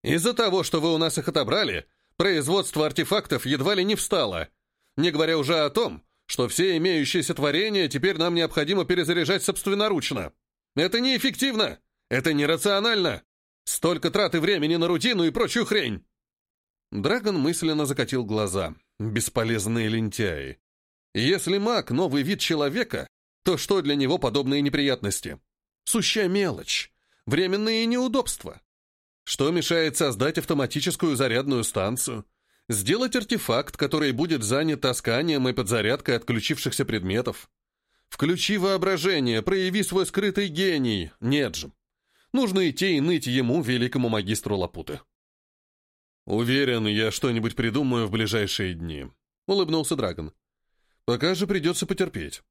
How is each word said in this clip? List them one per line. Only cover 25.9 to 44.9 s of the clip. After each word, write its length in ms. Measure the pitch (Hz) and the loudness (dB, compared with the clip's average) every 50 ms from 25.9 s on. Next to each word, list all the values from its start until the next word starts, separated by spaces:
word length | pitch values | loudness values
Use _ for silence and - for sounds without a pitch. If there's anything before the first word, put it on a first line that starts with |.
| - 233 180 - - 220 202 | -2 0 0 0 0 2 0
мелочь. 680 | 175 185 202 196 170 110 73 - - - - - - _ _ _ _ _ _ _ | 2 2 2 0 0 -2 -6 -6 -4 -4 -4 -4 -8 _ _ _ _ _ _ _
Временные 600 | - 139 156 190 180 190 202 214 220 226 220 226 | 0 2 2 2 2 0 0 0 0 2 2 2
неудобства. 760 | 226 240 247 254 262 226 269 - - - - - - - - _ _ _ _ _ _ _ _ _ _ _ _ _ | 2 2 0 0 0 0 0 -2 -2 -6 -8 -10 -14 -16 -16 _ _ _ _ _ _ _ _ _ _ _ _ _
Что 260 | - - - 135 147 | -10 -2 0 0 2
мешает 440 | 175 175 151 - 170 170 160 156 135 | 2 0 0 2 2 2 2 0 0
создать 420 | - 160 139 117 98 127 151 160 175 | 0 0 0 0 0 0 0 0 -2
автоматическую 760 | 151 - 165 143 135 120 - 147 143 185 151 - - 165 143 | -2 0 0 0 0 0 -2 -2 -2 -2 -2 0 0 0 2
зарядную 480 | 117 135 127 113 120 139 143 135 120 | 2 2 2 2 0 0 0 0 0
станцию? 640 | 110 - - 104 95 101 123 127 - - 120 110 101 _ _ _ _ _ _ _ _ - | 0 -2 -2 0 0 0 -2 -2 -4 -6 -6 -8 -12 _ _ _ _ _ _ _ _ -4
Сделать 460 | 117 104 95 110 175 226 254 254 - | -4 -2 0 0 0 2 0 0 -2
артефакт, 600 | 254 208 - 240 - - - 113 123 147 - - | -4 -2 -2 -4 -4 0 0 0 0 0 -4 -4
который 340 | - 147 139 - 156 151 139 | -4 -2 0 0 0 0 0
будет 320 | 123 113 160 175 156 127 | 0 0 0 0 0 -2
занят 380 | 110 101 123 139 156 160 151 139 | 0 0 0 0 2 0 0 0
тасканием 680 | - 131 120 - - 120 113 123 160 170 151 139 127 127 | 0 -2 -2 0 -2 0 0 0 0 0 2 2 2 0
и 40 | |
подзарядкой 640 | 123 - 117 95 123 113 101 107 127 147 - - 123 | 0 0 0 0 0 2 2 2 0 0 0 0 0
отключившихся 680 | 113 - - 120 110 - - 156 - - 123 - - 135 | 0 0 -2 -2 -2 0 -2 -4 -2 -2 -4 -2 -2 -2
предметов? 640 | 101 110 107 87 92 98 113 123 - - - - _ _ _ _ _ _ _ _ _ _ _ _ _ | 0 0 -2 0 0 0 0 -2 -2 -6 -8 -14 _ _ _ _ _ _ _ _ _ _ _ _ _
Включи 500 | - - 139 156 180 175 - - 208 202 | -4 -2 0 0 2 0 0 0 2 2
воображение, 840 | 180 196 196 185 175 196 190 156 147 190 190 151 131 120 113 110 | 2 2 2 2 2 2 2 2 2 2 2 4 2 2 2 2
прояви 420 | 101 - 98 190 185 185 180 208 196 | 2 2 0 2 0 0 0 0 0
свой 220 | - 175 190 180 | 2 2 0 0
скрытый 420 | - - 196 202 202 185 202 202 185 | 2 0 0 0 2 0 0 -2 0
гений. 640 | 147 160 190 190 170 147 131 120 107 95 82 78 - _ | 0 0 0 2 2 2 2 2 0 0 -2 -6 -10 _
Нет 340 | 117 120 139 147 139 107 85 | -2 0 2 2 0 0 -4
же. 160 | - - - - _ _ _ _ _ _ _ _ _ _ _ | -8 -10 -12 -16 _ _ _ _ _ _ _ _ _ _ _
Нужно 360 | - 262 262 202 185 196 185 160 | 0 2 2 4 4 2 2 2
идти 280 | 131 - 180 196 170 | 0 0 0 2 2
и 40 | 143 | 2
ныть 280 | 139 165 180 156 - 127 | 2 2 0 0 0 0
ему, 340 | 123 135 127 117 135 170 | 0 0 2 2 0 0
великому 460 | 143 117 127 120 120 123 - 131 123 117 | 0 0 0 0 0 0 0 0 0 0
магистру 480 | 110 107 98 95 110 - - 104 104 | 0 0 0 -2 -4 -4 -2 -2 -2
Лапуты. 440 | 95 90 85 - - 78 - | -2 -2 -4 -6 -12 -10 -10